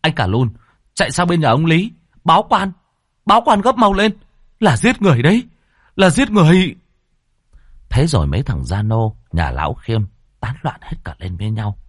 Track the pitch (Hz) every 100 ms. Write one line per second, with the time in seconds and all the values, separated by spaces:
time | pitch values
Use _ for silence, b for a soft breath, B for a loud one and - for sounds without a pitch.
0 | 160 156 98 110 127 - b b _ -
1 | 151 - 175 175 147 117 165 160 220 -
2 | _ _ - 165 214 214 190 180 _ _
3 | _ _ - 214 233 214 220 233 214 190
4 | 214 202 _ _ _ _ 220 113 226 254
5 | 202 120 131 220 - _ _ _ _ -
6 | 190 170 269 208 160 180 185 - _ _
7 | _ _ _ _ _ - _ - _ -
8 | 160 107 73 78 - 87 64 95 107 113
9 | 110 110 _ 82 76 64 76 - - 113
10 | 101 _ _ _ 110 131 147 - - 165
11 | - 80 92 87 104 110 104 98